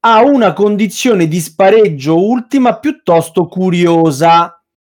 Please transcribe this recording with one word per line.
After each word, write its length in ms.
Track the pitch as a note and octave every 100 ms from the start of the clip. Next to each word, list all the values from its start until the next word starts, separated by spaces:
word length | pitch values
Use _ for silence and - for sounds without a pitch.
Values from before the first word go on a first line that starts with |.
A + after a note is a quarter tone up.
ha 220 | A3+ A3
una 300 | B3+ C#4+ G#3+
condizione 720 | D#3+ G#3 G#3 G#3 - B3+ G#3+ E3
di 100 | E3+
spareggio 760 | D#3+ _ F#3+ G#3+ G#3 D3+ C3+ E3
ultima 560 | G3 B3 A#3+ C#4 B3 A3+
piuttosto 680 | D4 - - E3+ E3 - F3
curiosa. 1120 | - F#3 F3 F3 E3+ E3 C3 E3 E3 E3+ _ _ _